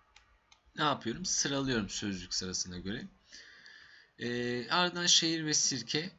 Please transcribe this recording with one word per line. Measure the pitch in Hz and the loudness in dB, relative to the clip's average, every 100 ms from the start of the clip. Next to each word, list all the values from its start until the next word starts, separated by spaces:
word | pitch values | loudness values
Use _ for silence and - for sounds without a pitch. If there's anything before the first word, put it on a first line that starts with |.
| _ - _ _ _ - _ - | _ -20 _ _ _ -20 _ 0
ne | |
yapıyorum? | 151 123 113 151 | 0 2 -2 -4
Sıralıyorum | 185 - 151 139 135 120 98 | -2 0 0 0 2 2 0
sözcük | - 104 92 90 | -2 -4 -4 -4
sırasına | - 95 92 92 87 | -4 -4 -4 -6 -6
göre. | 92 117 196 - _ - - - - - - - - - | -6 -6 -8 -16 _ -20 -20 -20 -20 -20 -20 -20 -20 -8
Ee, | 120 120 120 123 120 | -6 -2 -2 -2 0
ardından | 170 180 175 175 | 2 2 2 6
şehir | - 165 165 | 6 6 0
ve | 156 | 2
sirke. | 151 - 135 - 151 180 | 2 2 0 -2 -2 -2